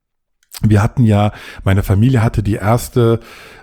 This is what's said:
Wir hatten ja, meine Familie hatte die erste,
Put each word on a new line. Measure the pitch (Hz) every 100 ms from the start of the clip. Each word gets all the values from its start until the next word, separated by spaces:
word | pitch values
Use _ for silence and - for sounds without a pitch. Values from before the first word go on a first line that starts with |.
| _ _ _ _ _ -
Wir | 107 104
hatten | 113 -
ja, | 113 101 104 - - -
meine | 98 98
Familie | - 98 127 123
hatte | 113 -
die | 101
erste, | 104 101 120 - 127 117 113 - - - -